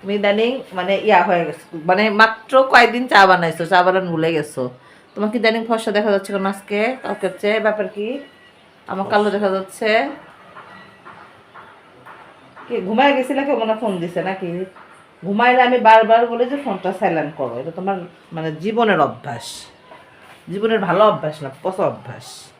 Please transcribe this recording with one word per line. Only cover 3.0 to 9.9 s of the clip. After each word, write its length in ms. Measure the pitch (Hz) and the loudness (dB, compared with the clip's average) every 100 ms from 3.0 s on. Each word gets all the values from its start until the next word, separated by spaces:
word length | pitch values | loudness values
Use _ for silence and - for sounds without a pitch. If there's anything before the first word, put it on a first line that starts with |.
| 247 | 2
চা 200 | - 190 | 6 6
বানাইছো, 380 | 185 170 160 165 | 6 2 -4 2
চা 180 | 185 | 4
বানানো 280 | 180 185 185 | 4 2 -2
ভুলে 220 | 165 160 | -2 0
গেছো। 360 | 165 147 - 127 127 - - _ - | -2 -4 -6 -8 -8 -20 -20 _ -6
তোমাকে 220 | 214 233 | -4 0
ইদানিং 280 | 220 226 226 | 0 0 -2
ফর্সা 260 | 226 226 | -4 0
দেখা 200 | 202 226 | 0 0
যাচ্ছে 220 | 196 196 | 0 -2
কেন 120 | 202 190 | -4 -4
আজকে, 520 | 196 - 208 220 262 | -6 -6 -4 -2 -4
কালকের 260 | - 202 190 185 | -8 -6 -6 -4
চেয়ে? 180 | 208 220 | -2 0
ব্যাপার 280 | 214 214 190 | 0 -2 -6
কি? 320 | 202 214 285 - - - _ _ _ - | -6 -8 -8 -12 -20 -20 _ _ _ -12
আমার 200 | 190 196 | -8 -2
কালো 200 | 208 208 | 0 0
দেখা 200 | 196 202 | 0 -2
যাচ্ছে। 600 | 190 190 - 220 | -2 -6 -6 0